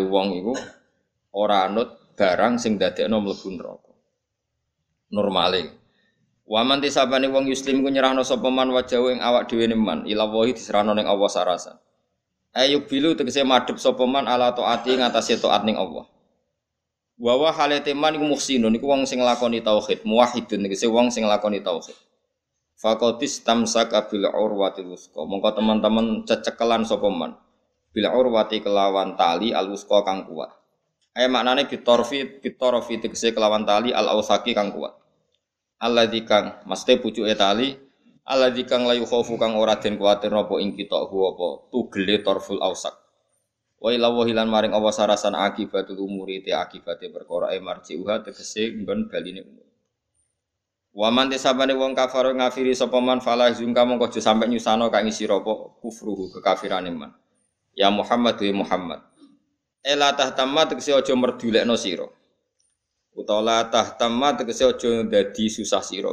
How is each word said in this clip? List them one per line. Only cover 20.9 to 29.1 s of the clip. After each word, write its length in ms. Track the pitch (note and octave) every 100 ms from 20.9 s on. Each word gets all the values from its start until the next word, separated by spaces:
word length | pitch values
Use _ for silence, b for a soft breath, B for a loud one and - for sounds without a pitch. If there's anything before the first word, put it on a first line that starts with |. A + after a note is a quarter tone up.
| A2+ B2
sing 160 | A#2 G#2+
nglakoni 320 | G#2 G#2 G2
tauhid. 360 | F#2+ E2 - - _ _ _ _ _ _ _ _
Faqadis 640 | A2+ A2 A#2+ A2+ C#3 -
tamsaka 640 | - A#2 A2 A#2 A2 G#2+ -
bil 240 | G#2 F#2+
urwatil 640 | - G#2+ G2+ F#2+ G2 F2+
wuthqa. 320 | F2+ - - D#2+
Mongko 320 | F#2+ G#2+ G#2+
teman-teman 640 | A2 G#2+ G#2+ A2 A2+ G#2+
cecekelan 600 | - A2 - - A#2 A2+ A2
sapa 240 | G2+ G#2
man. 280 | F2 C#2+ - _ _ _ _ _
Bil 160 | A2 G2
urwati 560 | A#2+ B2+ A2 G#2+ G#2+
kelawan 560 | G#2 G2+ G2 G2 F#2+